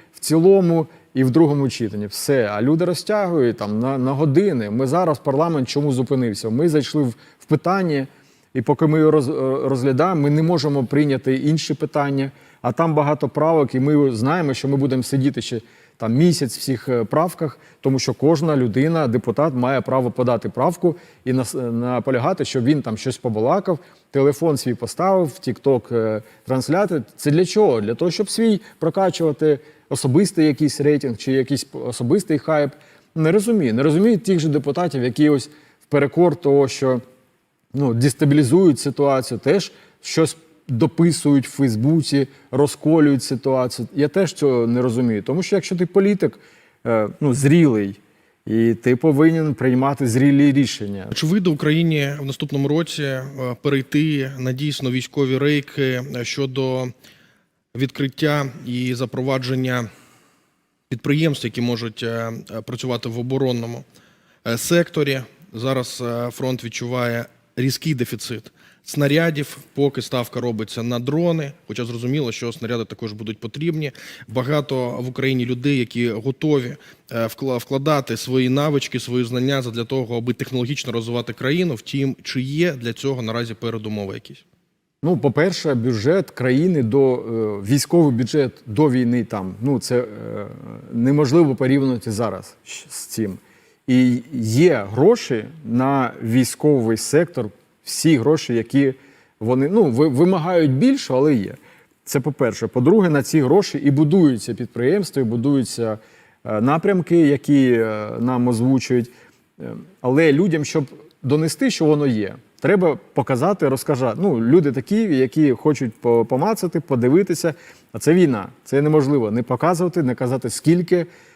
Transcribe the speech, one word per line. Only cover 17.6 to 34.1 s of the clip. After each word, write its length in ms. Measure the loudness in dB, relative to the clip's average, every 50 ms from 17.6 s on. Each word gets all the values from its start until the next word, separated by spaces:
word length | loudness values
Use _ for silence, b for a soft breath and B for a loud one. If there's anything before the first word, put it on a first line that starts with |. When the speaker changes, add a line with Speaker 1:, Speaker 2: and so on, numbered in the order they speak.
| b b b b
Speaker 1:
тому 180 | -2 0 0 0
що 140 | 0 -2 -2
кожна 420 | 0 2 2 2 2 2 0 0 0
людина, 500 | 0 0 0 0 0 0 0 0 0 0
депутат, 460 | 0 -2 -2 -2 -2 0 0 0 0
має 280 | 0 -2 0 0 -2
право 300 | -2 0 0 0 0 -2
подати 380 | -2 -2 0 0 0 0 -2 -4
правку 460 | -4 -2 0 0 0 0 0 -2 -2 B B B B B -4
і 80 | -2 -2
нас-, 220 | -2 -2 -2 -4
е, 60 | -6
наполягати, 840 | -4 -4 -4 -4 -2 -2 -2 -2 -2 0 -2 0 0 0 -2 -2 -4
щоб 180 | -4 -2 0 2
він 180 | 2 2 0
там 160 | 0 -4 -6 -6
щось 200 | -6 -6 -6 -6
побалакав, 640 | -6 -4 -2 0 0 2 0 0 0 -2 -4 -6 b b b b b _
телефон 460 | 0 2 2 2 2 2 0 0 0 0
свій 160 | -2 -4 -4
поставив, 540 | -4 -6 -8 -6 -2 0 2 2 2 0 0
в 120 | -4 -6 -8 -8
TikTok, 480 | -8 -2 0 0 0 0 0 -2 -2
е, 260 | -2 -2 -2 -2 -4 -8 b b b _
трансляти. 560 | -4 -2 -2 0 0 0 0 0 0 -2 -4 -6 -8 _
Це 160 | -6 -2 0
для 140 | 2 2 2
чого? 360 | 2 2 2 4 4 4 2
Для 140 | 0 -2 -2
того, 160 | -2 -2 -2
щоб 180 | 0 -2 -4 -4
свій 320 | -2 0 2 2 2 2 B B B _
прокачувати 800 | -4 -2 0 0 0 0 0 0 0 -2 0 2 2 2 2 0 b b b b b -8
особистий 560 | -6 -2 0 2 4 4 4 2 2 2 2
якийсь 360 | 2 2 2 0 -2 0 0
рейтинг 360 | 2 2 2 2 0 -4 -6 -6
чи 140 | -4 0
якийсь 320 | 0 0 0 0 -2 -4 -6
п-, 160 | -8 -12 -10
особистий 600 | -10 -8 -6 -4 -2 0 0 0 0 0 -2 -2
хайп. 320 | 0 0 0 0 0 0 -4 b b b b b b b -4
Не 160 | -2 0 2
розумію. 420 | 2 2 2 2 2 2 2 2 2
Не 100 | 2 2
розумію 340 | 2 2 4 4 4